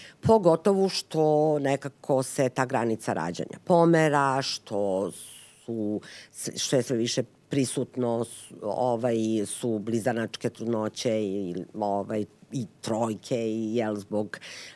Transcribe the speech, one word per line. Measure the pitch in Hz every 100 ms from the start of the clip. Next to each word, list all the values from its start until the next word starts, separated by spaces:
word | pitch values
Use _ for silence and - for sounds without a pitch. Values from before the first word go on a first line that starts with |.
| - -
pogotovo | - 220 170 165 - 196 190
što | - - 156 156 151 151 151
nekako | 139 139 139 - - 131
se | 131 - 127
ta | - 127
granica | 127 117 110 -
rađanja | 90 82 87 - -
pomera, | - 175 170 165 156 147 139 135
što | 135 - - 104 101 95 98 - - - - - -
su | 113 104 104 - - -
s-, | - - 180
što | - 139
je |
sve | - 117
više | 117 - - _ _
prisutno | 139 123 - 123 - 120 117
s-, | 117 - - -
ovaj, | 104 - 127 117 123 117 110 110 101
su | - 123 110
blizanačke | 107 113 104 113 110 - 120
trudnoće | - 113 113 107 - 127 110
i, | 104 101 92 90 -
ovaj, | 107 104 101 101 110 101 _ -
i | 131 107 -
trojke | - 110 117 101 - 123 113
i, | 113 110 117
jel, | 110 104
zbog, | 98 104 104 - - - -